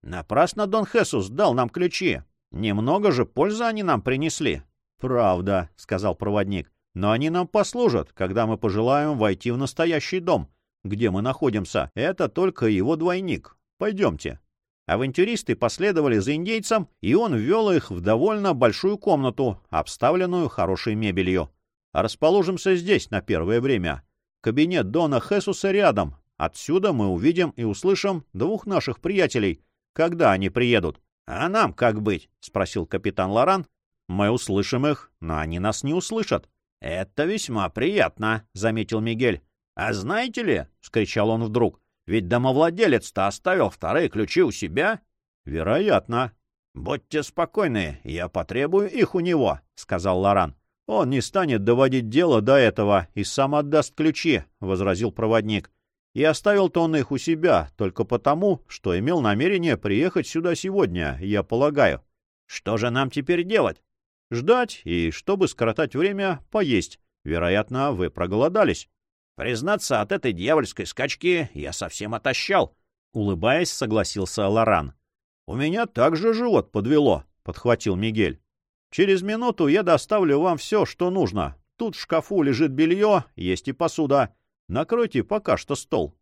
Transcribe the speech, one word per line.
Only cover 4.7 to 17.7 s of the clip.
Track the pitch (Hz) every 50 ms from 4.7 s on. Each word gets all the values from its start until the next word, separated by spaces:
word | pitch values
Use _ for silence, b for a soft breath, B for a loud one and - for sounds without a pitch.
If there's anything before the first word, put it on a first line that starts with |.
| _ _ _ _ _ _
"Правда", — | - 131 127 120 117 98 92 90 92 101 98 92 85 - _
сказал | _ - - 104 92 104 101 85
проводник. | - 101 104 101 104 101 98 101 90 - _ _ _ _ _ _
"Но | 90 95 104
они | 110 127 143 160
нам | 165 180 180
послужат, | 175 - 214 202 - - 240 247 208 123 95 73 _ _
когда | - 95 92 95 113 113
мы | 110 110
пожелаем | 110 - 107 92 107 113 123 139 147 147 151 151
войти | 123 110 104 95 92 - 120
в | 117
настоящий | 123 139 135 - - 165 170 165 147 - - 185 185
дом, | 170 180 165 104 - - _ _ _ _ _ _ _
где | 98 104 104 117 107
мы | 90 98
находимся. | 107 127 131 - 160 131 101 107 92 - - 104 65 - _
Это | - 123 170 190 - 170 123
только | _ - 185 190 - - 123
его | 110 107 92 98 131 165
двойник. | 156 165 180 180 185 190 180 - - - - _ _ _ _ _
Пойдёмте". | _ - 214 208 190 202 123 80 73 - 76 60 - _ _ _ _ _ _ _ _ _
Авантюристы | - 82 104 131 135 131 - 185 220 240 202 - - 117
последовали | - 123 117 - - 185 208 190 160 151 139 117
за | 104 95 127 147
индейцем, | 156 175 202 226 226 202 - 233 214 170 _ _ _
и | - 95 135
он | 202 233 220 147
ввёл | 110 107 135 196 226 220 202